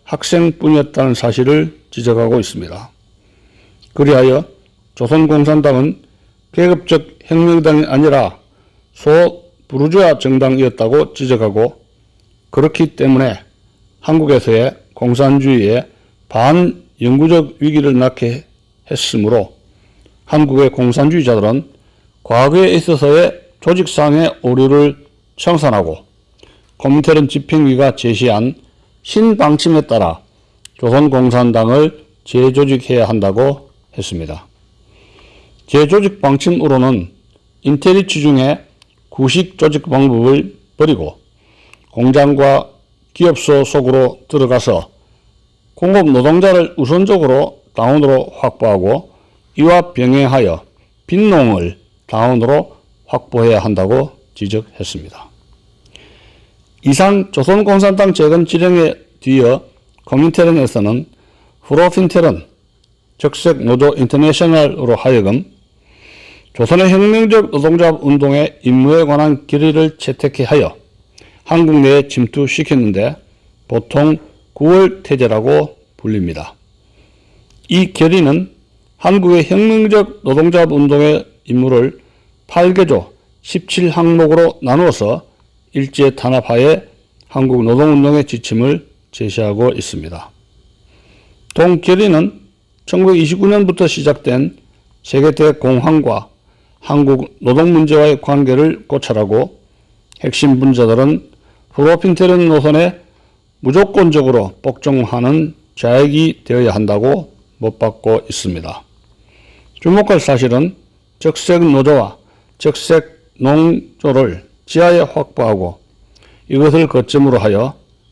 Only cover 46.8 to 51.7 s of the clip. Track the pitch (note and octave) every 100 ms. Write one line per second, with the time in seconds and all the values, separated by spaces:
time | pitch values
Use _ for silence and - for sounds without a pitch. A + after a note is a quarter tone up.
46.8 | B2+ F3 G3 G3 C#3+ C3 D3 - _ -
47.8 | A#2 D3+ C#3 C3 - - B2+ - A2+ G2
48.8 | F#2 C#3 - _ _ _ _ - D#3 F3
49.8 | F3 - B2+ C#3 C3+ C3+ G2+ E2 - _
50.8 | _ _ - F3+ G#3+ F3 A#2+ F#2+ F2